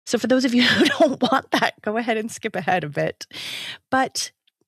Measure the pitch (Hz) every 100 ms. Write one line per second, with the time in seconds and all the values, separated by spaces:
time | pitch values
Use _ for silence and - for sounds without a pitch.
0 | - 233 233 262 254 247 240 - 311 -
1 | 311 - 247 262 - 269 233 - 214 220
2 | 240 220 220 - 220 185 165 180 151 143
3 | 160 - - - - - - - - 262
4 | 262 - - _ _ _